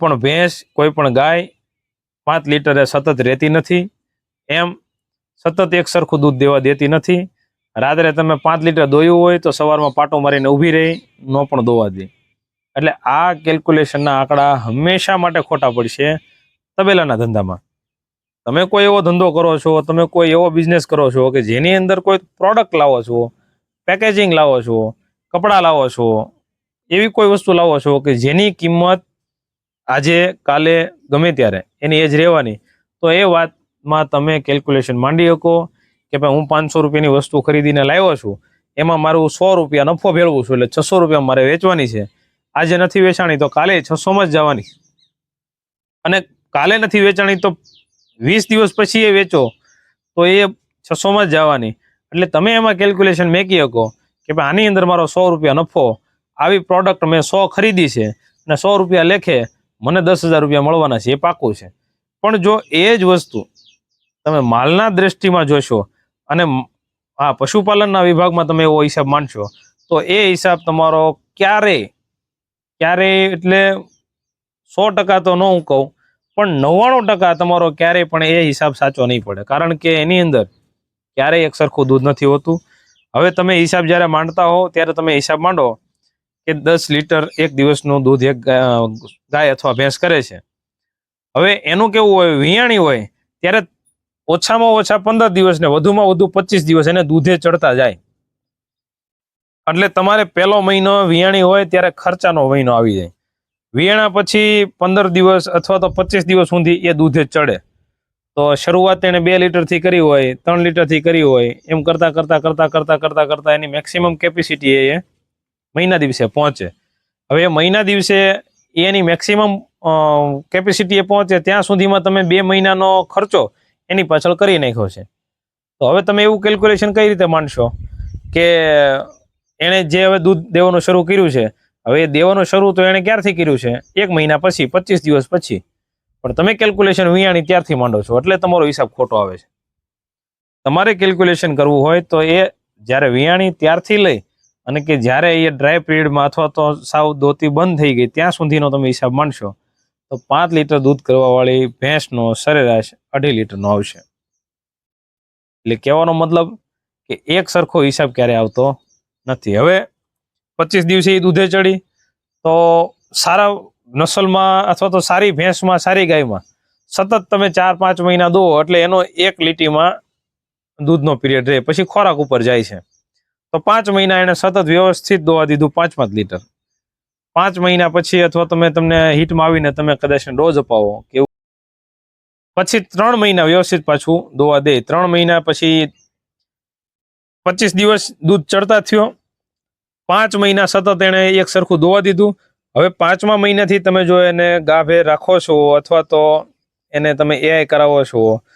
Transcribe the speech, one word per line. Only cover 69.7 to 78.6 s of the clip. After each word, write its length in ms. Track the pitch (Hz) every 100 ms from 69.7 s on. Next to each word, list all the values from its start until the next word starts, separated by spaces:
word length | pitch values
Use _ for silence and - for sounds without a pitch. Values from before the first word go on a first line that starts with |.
| _ -
તો 140 | 160
એ 160 | - 196 202
હિસાબ 300 | 175 185 170 170
તમારો 380 | 160 160 160 160 156 _ -
ક્યારેય, 520 | 196 214 208 151 98 _ _ _ _ _ _ _ _ -
ક્યારેય 520 | 160 180 190 190 190
એટલે 300 | 175 185 190 196 196 - _ _ _ _ _ _ _ _
સો 180 | - 208
ટકા 300 | 196 185 190
તો 160 | 180 180
ન 60 |
હું 220 | 190 175
કહું, 240 | 160 135 139 - _ _ _ -
પણ 220 | 208 143
નવ્વાણું 440 | 139 180 240 262 214
ટકા 280 | 202 180
તમારો 320 | 165 175 175 170
ક્યારેય 360 | 147 170 175 160
પણ 120 | 160
એ 180 | 160 170
હિસાબ 280 | 160 135